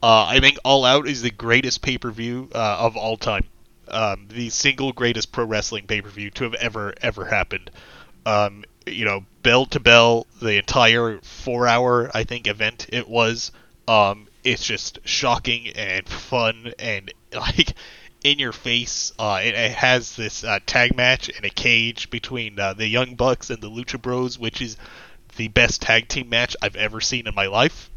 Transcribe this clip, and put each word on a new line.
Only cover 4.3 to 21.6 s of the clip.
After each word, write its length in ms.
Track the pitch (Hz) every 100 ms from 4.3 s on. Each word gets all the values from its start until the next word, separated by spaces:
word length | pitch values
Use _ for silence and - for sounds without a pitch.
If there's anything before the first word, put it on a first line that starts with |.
| 113 117
single 420 | - 143 135 135
greatest 400 | 123 120 113 -
pro 120 | -
wrestling 420 | 113 107 - 107 101
pay-per-view 440 | 107 104 101 104
to 140 | -
have 100 | 117
ever, 400 | 113 117 110 101 -
ever 220 | 120 107
happened. 460 | 92 104 90 95 - - - - - - 120
Um, 380 | 104 104 101 104 _ -
you 180 | 98
know, 200 | 107 98 98 _
bell 240 | 127 120 135
to 140 | 143
bell, 460 | 120 117 117 117 - _
the 160 | 117 101
entire 600 | - 139 117 117 117 107
four-hour, 880 | - - - 120 123 117 127 123 120
I 100 | 110
think, 220 | 110 120 110
event 400 | 104 107 113 -
it 160 | 123 113
was. 420 | 117 113 117 - - _ _ -
Um, 400 | 110 101 104 107 _
it's 200 | 123 110
just 340 | - 107 - -
shocking 640 | - - 131 120 - 117 117 -
and 300 | 101 95 95
fun 640 | - - 127 113 113 117 -
and, 340 | 117 104 98 -
<laughs> 100 | _
like, 380 | 117 - - - - - - - _
in 160 | 139 143
your 140 | 135
face. 600 | 110 143 120 117 - - -
Uh, 220 | 110 95
it, 120 | 107
it 180 | 107 113
has 420 | 107 127 127 113 -
this, 280 | 110 -
uh, 140 | 110 101 -
tag 280 | 127 120 123
match 320 | 123 127 -
in 140 | -
a 60 | 104
cage 600 | -